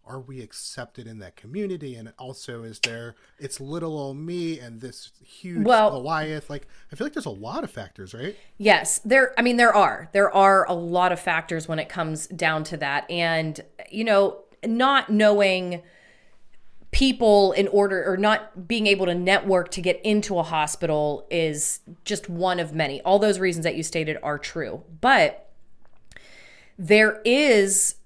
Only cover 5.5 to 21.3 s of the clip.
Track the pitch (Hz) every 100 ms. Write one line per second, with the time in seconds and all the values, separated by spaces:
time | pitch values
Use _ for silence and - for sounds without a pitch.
5.5 | 170 208 233 214 135 135 160 156 151 -
6.5 | 143 - - - 139 294 302 147 98 110
7.5 | 247 277 - 95 - 92 117 151 208 -
8.5 | - 208 170 - - 214 269 254 - 240
9.5 | 240 233 208 165 107 165 196 202 196 196
10.5 | 190 - 175 170 175 180 170 - 165 165
11.5 | 165 156 156 - 175 160 156 - 175 165
12.5 | 156 156 165 143 143 - 170 165 160 160
13.5 | 151 - - - 208 226 202 196 - _
14.5 | _ 226 226 262 277 - 208 214 208 196
15.5 | 185 180 175 - _ _ _ _ - -
16.5 | - - - - - 269 254 226 202 196
17.5 | - 196 202 202 185 165 185 214 214 -
18.5 | 185 175 233 214 196 185 175 180 196 196
19.5 | 185 175 - 175 175 214 208 202 180 156
20.5 | 160 151 - 165 151 151 147 -